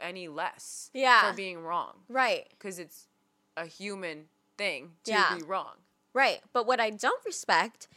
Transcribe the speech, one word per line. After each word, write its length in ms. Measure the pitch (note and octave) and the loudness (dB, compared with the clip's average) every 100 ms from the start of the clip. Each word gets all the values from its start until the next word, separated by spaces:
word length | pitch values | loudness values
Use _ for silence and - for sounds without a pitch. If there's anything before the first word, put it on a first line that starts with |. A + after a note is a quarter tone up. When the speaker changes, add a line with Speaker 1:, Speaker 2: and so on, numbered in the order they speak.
Speaker 1:
any 260 | E3+ F#3 F3 | -10 -10 -10
less 640 | D3+ F3 - - - - | -8 -8 -8 -16 -16 -12
Speaker 2:
Yeah. 360 | C4 C4 A#3 F#3 | 0 8 8 8
Speaker 1:
for 80 | G3 | 0
being 240 | F#3+ E3+ | -8 -8
wrong. 380 | E3 E3+ C3+ - _ | -6 -4 -4 -10 _
Speaker 2:
Right. 380 | B3+ B3+ E3+ - _ | 0 0 0 -4 _
Speaker 1:
'Cause 200 | G3+ F3+ | -14 -12
it's 280 | E3 - - _ _ _ _ - | -14 -18 -20 _ _ _ _ -12
a 100 | E3 | -12
human 600 | - G3+ G3 F3 D3+ D#3 _ _ - | -12 -10 -8 -8 -10 -16 _ _ -6
thing 380 | G3+ C#3+ D#3+ E3 | -6 -4 -10 -16
to 80 | - | -2
Speaker 2:
Yeah. 240 | G#3+ F3+ A#2 | 2 4 2
Speaker 1:
be 60 | |
wrong. 320 | D#3 F#3 B2+ - _ _ _ | -4 -6 -6 -14 _ _ _
Speaker 2:
Right. 280 | B3 C4 E3+ - | 2 2 2 -2
But 140 | B3 A3+ | -2 2
what 160 | B3+ | 2
I 80 | A3 | 0
don't 340 | G#3+ B3+ B4+ | 0 -2 -2
respect 640 | A4+ - - F3 G#3+ - - | -4 -8 2 2 2 -4 -20